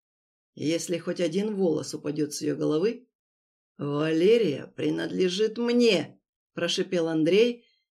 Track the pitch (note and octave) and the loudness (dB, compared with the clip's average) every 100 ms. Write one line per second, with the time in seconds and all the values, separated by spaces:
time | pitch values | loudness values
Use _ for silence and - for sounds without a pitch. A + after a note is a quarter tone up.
0 | _ _ _ _ _ - C#3 E3 D#3+ E3 | _ _ _ _ _ -6 -2 -2 -2 -6
1 | F3 F3+ F3 E3+ G#3+ G3+ F#3 D3+ - D3+ | -4 -2 -2 0 -2 0 0 0 -4 -8
2 | D3 C3+ D3 - D3+ C#3+ D3+ D3+ G3+ B3 | -6 -4 -4 -4 -4 -2 0 2 0 -2
3 | - _ _ _ _ _ _ - C#3+ C#3+ | -10 _ _ _ _ _ _ -10 -6 -2
4 | D#3 D#3+ F#3 A#3 G3 C3 - - D3+ D#3+ | 0 2 4 4 2 -2 -8 -6 -4 -2
5 | E3 F3+ F#3 F3+ A3 G#3+ A#3+ A#3+ A#3 F3+ | -4 0 0 0 -2 -2 0 4 4 4
6 | C3 - _ _ _ - E3+ F#3+ F#3+ F3+ | 0 -10 _ _ _ -6 -4 -2 -2 0
7 | E3 D#3+ D#3 F#3+ A#3+ A#3+ _ _ _ | 0 2 4 4 4 0 _ _ _